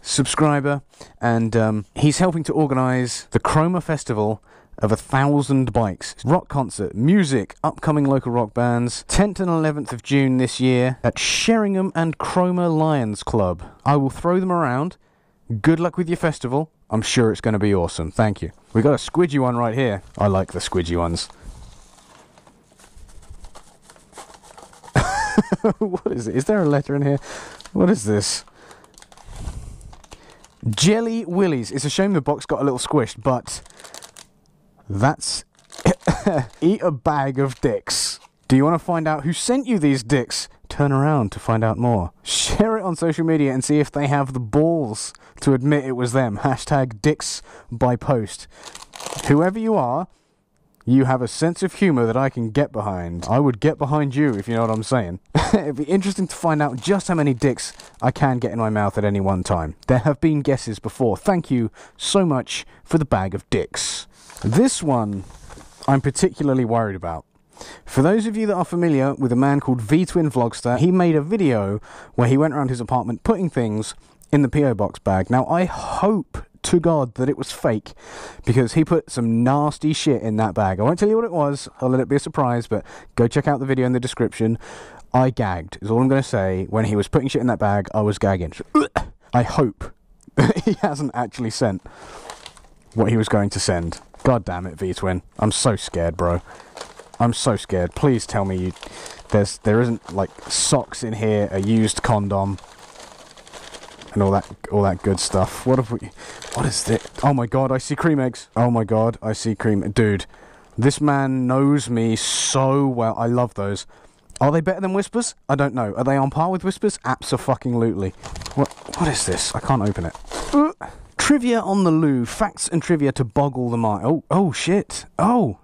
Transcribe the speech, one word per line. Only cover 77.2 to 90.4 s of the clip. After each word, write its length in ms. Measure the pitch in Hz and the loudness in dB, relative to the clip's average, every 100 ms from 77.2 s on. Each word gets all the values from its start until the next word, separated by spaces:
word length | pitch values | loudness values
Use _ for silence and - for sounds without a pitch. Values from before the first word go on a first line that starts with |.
| 131 | -2
it 80 | - | -2
was 160 | 135 | -8
fake, 400 | - 147 107 - - - - - - - | -4 -2 -2 -6 -20 -20 -18 -18 -8 0
because 260 | 117 120 | 2 2
he 100 | 165 | 2
put 280 | 156 165 - | 2 0 0
some 340 | - 117 113 | -4 0 2
nasty 480 | 123 143 151 - 151 | 4 2 0 0 -2
shit 300 | 151 - 131 | 0 2 2
in 140 | 113 107 | 0 0
that 180 | 110 | 0
bag. 260 | 113 98 92 | 2 0 2
I 20 | |
won't 160 | 113 175 | 0 2
tell 100 | 208 | 2
you 80 | 220 | 2
what 80 | 233 | 0
it 40 | |
was, 380 | 170 143 143 - - | 0 0 -2 -10 -4
I'll 100 | 127 | 0
let 100 | 127 | 0
it 80 | 127 | 2
be 80 | 139 | 0
a 20 | |
surprise, 480 | - - 127 120 113 | 0 -2 0 0 -2
but 160 | 107 - - - | -6 -6 -20 -12
go 140 | - 117 | 0 2
check 180 | 147 147 | 2 0
out 140 | 135 | 0
the 60 | 135 | 0
video 180 | 131 | 0
in 80 | 123 | 2
the 80 | 127 | 0
description. 580 | 123 - 117 - 110 113 - - - - - | -2 -2 -2 0 0 0 -6 -20 -20 -20 0
I 160 | 127 131 | 2 2
gagged, 500 | 120 107 90 82 - | 0 -4 -4 -8 -10
is 80 | 101 | -2
all 100 | 113 | 2
I'm 80 | 131 | 4
gonna 140 | 135 | 2
say. 440 | 127 113 95 92 95 | 0 -2 0 -2 -2
When 160 | 110 110 | -2 0
he 100 | 104 | 0
was 120 | 98 | 2
putting 200 | - 135 | 0 0
shit 140 | 135 | 0
in 40 | 123 | 0
that 100 | 107 | 0
bag, 300 | 107 101 95 | 2 0 -2
I 60 | 110 | -2
was 180 | 107 101 | 0 0
gagging. 360 | 98 95 85 - - | 0 0 -4 -10 -2
<clears throat> 600 | 302 - - - - _ | 0 0 -4 -6 -12 _
I 80 | 123 | 0
hope 500 | 120 - 127 - - - _ _ - | 0 0 0 -2 -16 -16 _ _ -8
<laughs> 280 | - | 0